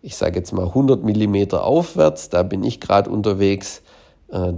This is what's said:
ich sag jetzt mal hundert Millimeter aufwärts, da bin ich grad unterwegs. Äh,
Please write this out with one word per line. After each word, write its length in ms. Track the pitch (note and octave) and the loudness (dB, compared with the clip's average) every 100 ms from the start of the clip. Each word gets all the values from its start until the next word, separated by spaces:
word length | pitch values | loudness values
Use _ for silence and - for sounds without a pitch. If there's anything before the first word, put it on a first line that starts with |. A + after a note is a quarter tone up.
ich 160 | - - | -16 -2
sag 200 | E2 F2 | -2 -2
jetzt 160 | F2 | -4
mal 200 | F#2+ F2+ | -4 0
hundert 300 | C3 C3+ A2+ | 2 4 4
Millimeter 640 | A2 G#2+ G#2+ G2+ G2 - | 2 0 2 2 0 0
aufwärts, 640 | - D#3 E3+ - D#3 D#3 - | 0 0 0 2 2 2 -2
da 160 | F2 | -2
bin 180 | F2 F#2 | 0 -2
ich 180 | G#2 - | -4 -6
grad 280 | - G2+ G2+ | 2 2 2
unterwegs. 760 | G#2 G#2 G2 G2 G2 - - _ - _ _ _ | -2 -2 0 0 0 -6 -14 _ -20 _ _ _
Äh, 220 | F#2+ F2+ | -4 -4